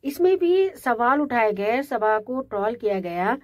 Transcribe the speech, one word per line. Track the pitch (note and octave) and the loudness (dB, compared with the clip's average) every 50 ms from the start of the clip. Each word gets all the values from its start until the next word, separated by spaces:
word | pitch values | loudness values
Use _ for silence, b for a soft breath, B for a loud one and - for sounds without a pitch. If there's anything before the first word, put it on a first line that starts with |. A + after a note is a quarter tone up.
| - | -8
इसमें | C#4 C#4+ - F4 F4+ F#4+ F#4 | -8 -2 2 2 2 4 4
भी | F4+ E4+ F4+ F#4+ F#4+ F#4+ | 2 2 4 2 2 0
सवाल | - - - C4+ A#3+ A3+ A#3+ B3 C4+ D4 | -2 -4 -2 -2 0 2 2 2 4 2
उठाए | D4 C#4+ B3+ A#3+ A3+ G#3+ | 2 0 0 0 2 2
गए, | G3+ F#3+ G3+ G#3 A#3 C4 | 0 0 -2 0 0 -2
सभा | C#4 C#4 C4+ A3 G#3+ G#3+ G#3+ A3 | -2 -4 -4 0 2 2 0 0
को | G#3+ A3 B3+ C4 | -2 -4 -8 -8
ट्रोल | C4+ - A3 G3+ G3 A3 A#3+ | -8 -6 -6 -4 -4 -4 -4
किया | A#3 - G#3 G3+ F#3+ | -2 -2 -2 -2 -2
गया | F3 F3 E3+ F3 F3+ G3+ B3 C#4 | -4 -6 -4 -2 -2 -2 -2 -4